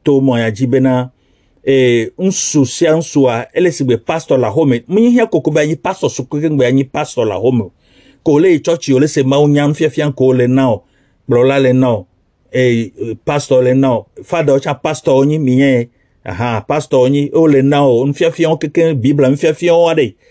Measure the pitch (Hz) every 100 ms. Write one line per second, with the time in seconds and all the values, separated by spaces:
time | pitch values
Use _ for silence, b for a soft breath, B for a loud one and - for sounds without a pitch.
0 | - 139 135 120 113 107 131 131 131 127
1 | 127 - _ _ _ _ - 135 123 120
2 | 110 - 190 185 - 151 135 - 160 160
3 | - 147 131 117 - 147 180 - 131 117
4 | - 160 - 135 117 113 151 120 - 196
5 | 233 240 220 175 156 151 151 156 180 190
6 | 139 - 127 147 156 143 123 135 135 151
7 | 151 - 110 95 120 123 95 - b b
8 | b b - 143 185 156 - 165 - 127
9 | 147 151 131 139 147 143 147 151 160 -
10 | 147 - 131 127 123 131 131 104 - _
11 | _ _ - 120 127 139 131 127 127 107
12 | 87 _ _ _ _ 131 127 117 107 -
13 | 113 110 - 147 - 127 127 131 135 113
14 | - - - 170 147 139 156 139 160 156
15 | - 135 139 156 135 127 139 127 120 _
16 | _ _ - 90 120 110 - 151 - 135
17 | 127 143 143 165 160 139 135 143 139 120
18 | 139 139 165 165 165 156 151 170 165 143
19 | 123 147 131 143 165 151 170 170 170 160
20 | 117 - b